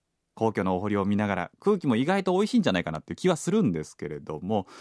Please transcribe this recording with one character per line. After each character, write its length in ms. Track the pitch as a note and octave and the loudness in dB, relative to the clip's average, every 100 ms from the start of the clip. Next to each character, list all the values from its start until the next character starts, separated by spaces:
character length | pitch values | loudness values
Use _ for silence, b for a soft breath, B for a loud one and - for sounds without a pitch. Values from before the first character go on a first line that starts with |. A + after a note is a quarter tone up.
| _ _ _ - | _ _ _ -2
皇 180 | A2 | 0
居 100 | G#2 | 0
の 140 | F#2+ F#2 | 0 0
お 20 | |
堀 160 | G#2 G2+ | 0 0
を 100 | G2 | 2
見 100 | G2+ | 0
な 120 | G#2 | 0
が 80 | F#2 | 0
ら、 160 | F2 _ | -4 _
空 180 | G3 G3+ | 0 0
気 100 | D3+ | 2
も 80 | A2+ | 2
意 100 | C#3+ | 2
外 180 | G3 | 0
と 100 | F#3+ | 2
美 60 | F#3 | 0
味 80 | G#3+ | 2
し 60 | B3 | 2
い 40 | |
ん 20 | |
じ 80 | D3 | 2
ゃ 40 | |
な 60 | F2+ | 2
い 40 | |
か 80 | E2 | 0
な 80 | D#2 | -6
っ 20 | |
て 120 | - | -8
い 20 | - | -2
う 20 | |
気 120 | F3+ | 0
は 60 | E3 | 0
す 140 | - | 2
る 120 | G#3+ | 2
ん 80 | C#3+ | 2
で 120 | E2 | 0
す 140 | D2+ - | -4 -10
け 120 | D2+ | -10
れ 100 | D2 | -10
ど 200 | C#2+ D2+ | -8 -8
も、 260 | F2+ A2 - B | -2 -2 -2 B